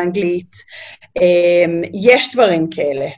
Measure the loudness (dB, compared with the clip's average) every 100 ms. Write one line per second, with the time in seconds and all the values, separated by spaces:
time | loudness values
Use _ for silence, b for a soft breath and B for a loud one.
0 | -2 -2 -4 -4 -8 -20 -20 B B B
1 | B 0 2 4 4 2 2 -2 -6 0
2 | 2 2 0 0 2 2 -2 -4 -4 -4
3 | -8